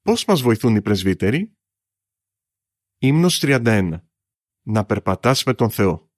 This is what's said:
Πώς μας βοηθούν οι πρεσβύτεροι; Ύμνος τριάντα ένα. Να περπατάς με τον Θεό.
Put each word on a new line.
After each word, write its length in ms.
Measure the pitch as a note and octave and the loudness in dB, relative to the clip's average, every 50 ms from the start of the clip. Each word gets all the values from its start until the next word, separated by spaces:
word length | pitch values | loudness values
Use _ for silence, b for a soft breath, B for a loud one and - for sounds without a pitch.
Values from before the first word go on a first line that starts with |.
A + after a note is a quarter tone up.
Πώς 240 | _ G3 A3+ A#3 - | _ 0 -2 -2 0
μας 180 | - G3+ D#3 B2+ | 0 0 2 2
βοηθούν 340 | B2 A2+ A2 - B2 A2 | 0 0 2 2 2 2
οι 60 | G#2 - | 2 2
πρεσβύτεροι; 720 | - G#2 F#2+ F2+ G2 F#2 - - F#2+ A#2+ D#3+ G3+ A3 _ _ _ _ _ _ _ _ _ _ _ _ _ _ _ _ _ _ _ _ _ _ _ _ _ _ _ _ _ _ | 0 -2 0 0 -2 -2 0 -2 -2 -2 -2 -4 -6 _ _ _ _ _ _ _ _ _ _ _ _ _ _ _ _ _ _ _ _ _ _ _ _ _ _ _ _ _ _
Ύμνος 400 | - C3 C#3+ D#3 E3+ F3+ E3+ - | 0 2 2 4 2 2 0 0
τριάντα 340 | - C3+ C#3 C3 A#2 A#2 A2+ | 0 0 0 2 2 2 2
ένα. 340 | G#2 F#2+ F2 D#2+ E2+ _ _ _ _ _ _ _ _ _ _ _ _ _ - | 2 0 -2 -4 -8 _ _ _ _ _ _ _ _ _ _ _ _ _ -4
Να 160 | G#2+ A2 G2+ | -2 -2 -2
περπατάς 600 | - G#2+ G2+ - - F#2+ - - A#2 C3+ - - | -2 -4 -4 -2 -4 -4 0 0 0 0 0 0
με 100 | - A#2+ | -4 -2
τον 160 | - B2 A2 | 0 -2 -2
Θεό. 400 | - - G#2+ F#2+ D#2+ D#2+ _ _ _ | 0 0 -2 -2 -2 -4 _ _ _